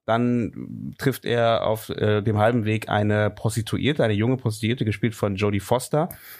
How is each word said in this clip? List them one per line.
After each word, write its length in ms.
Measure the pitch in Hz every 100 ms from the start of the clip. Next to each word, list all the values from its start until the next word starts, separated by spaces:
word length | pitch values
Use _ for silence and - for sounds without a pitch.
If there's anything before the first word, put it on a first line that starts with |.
| -
dann 880 | 113 123 120 101 - 62 - 67 -
trifft 300 | 135 - -
er 400 | 117 117 117 -
auf, 240 | 110 -
äh, 320 | - 107 104
dem 160 | 104 107
halben 260 | 107 120
Weg 240 | 107 110 -
eine 400 | 104 104 107 104
Prostituierte, 720 | 104 113 110 107 - 120 139
eine 120 | 113
junge 240 | 104 117 131
Prostituierte, 480 | 113 110 110 127 110
gespielt 280 | 101 120
von 220 | - 104 98
Jodie 240 | 104 101
Foster, 480 | - 123 - 151 143 - - -